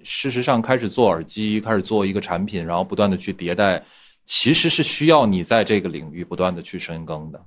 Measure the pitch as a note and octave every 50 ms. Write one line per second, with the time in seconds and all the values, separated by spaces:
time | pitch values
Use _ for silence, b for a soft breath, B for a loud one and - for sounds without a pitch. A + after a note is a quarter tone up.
0 | _ - - - - C#3 A#2+ B2 B2 C#3+ C3+ A#2 A2+ - C3 B2+ A#2 G2+ - -
1 | A#2+ G2+ F2 E2 E2 - - G#2+ G#2+ G#2+ G#2 G#2+ G#2+ A2 A2 G2 F#2+ - A2 G#2+
2 | G2 G2 F#2+ G2 F2+ - F2 F2 G2 G#2 G#2 F2+ E2 E2 E2+ F2 F#2+ F#2+ G2+ -
3 | G#2 G2+ F#2+ F2 - G2+ F#2 - F2 E2+ F2+ F#2+ G#2 G2 F2+ D#2+ b b b b
4 | b b b b b - - - - A#2+ D#3+ - - E3 - - D#3 - - -
5 | D3+ D#3+ D#3+ D3 B2+ G#2+ F#2+ F#2 E2+ - A#2 A2+ G2+ - A2 G2+ F2+ F2+ D#2 D2+
6 | D2+ D#2 D2+ F2 F2 - F2 E2+ F2+ F#2 F2+ F2 D#2+ - - F2 - - E2+ D#2+
7 | D#2+ D#2 D#2+ D2+ D#2 D#2 D2+ - -